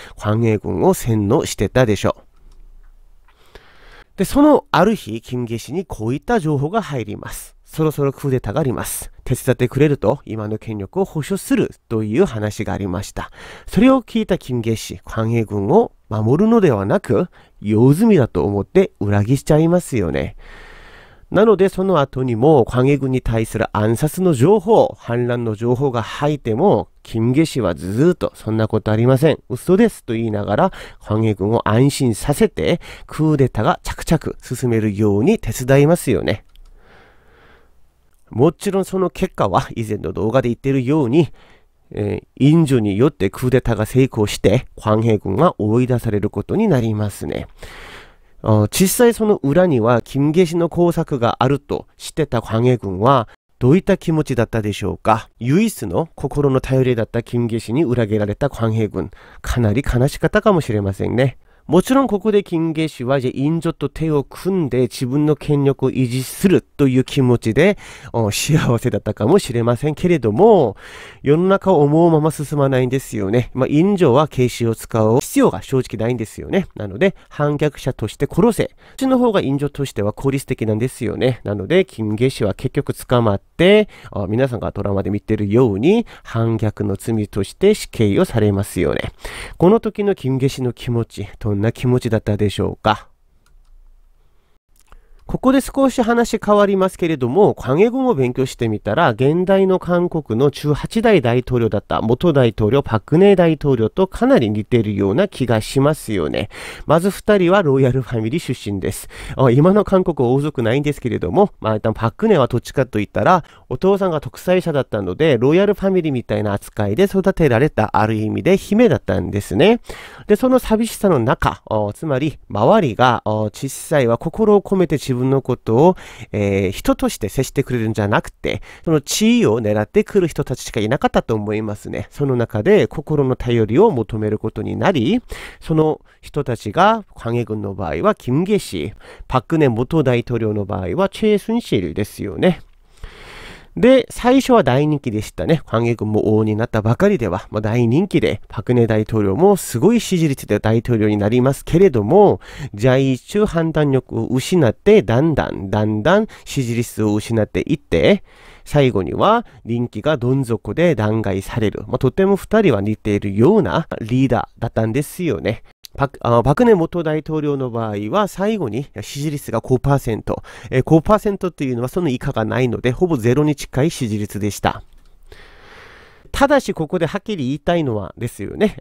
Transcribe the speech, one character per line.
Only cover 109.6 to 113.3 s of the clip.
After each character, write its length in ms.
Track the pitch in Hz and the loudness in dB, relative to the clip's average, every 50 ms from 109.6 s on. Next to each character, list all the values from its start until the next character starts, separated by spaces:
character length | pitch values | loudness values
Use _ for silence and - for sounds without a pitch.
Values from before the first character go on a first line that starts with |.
| 151 185 196 | 4 4 4
の 120 | 208 185 | 4 2
韓 200 | - 196 185 185 | 2 2 0 0
国 240 | 180 156 - 123 117 | 0 -2 0 0 2
王 100 | 131 139 | 2 0
族 220 | 143 151 - 139 117 | 0 -2 -4 -2 -2
な 120 | 110 123 | 0 0
い 60 | 143 | 0
ん 20 | 143 | 0
で 100 | 147 139 | -2 -4
す 80 | - | -4
け 80 | - 117 | -4 -6
れ 100 | 107 107 | -4 -4
ど 120 | - 87 | -4 -2
も、 200 | 101 170 208 - - - | 2 2 2 2 0 -6
ま 180 | - 110 110 107 - | -4 -4 -4 -2 -2
あ、 100 | 113 107 | -4 -4
パ 180 | - 113 113 | 0 -2 -4
ク 60 | - | -2
ク 120 | - 214 226 | -2 0 2
ネ 80 | 202 | 4
は 100 | 151 120 | 4 2
ど 120 | - 123 117 | 2 0 -4
っ 20 | |
ち 120 | - - - | -6 -4 -2
か 120 | 143 127 | -2 -2
と 140 | 123 - 107 | -2 -2 -4
い 60 | 101 | -4
っ 20 | |
た 180 | - - 98 110 | -4 -4 0 2
ら、 200 | 156 | 4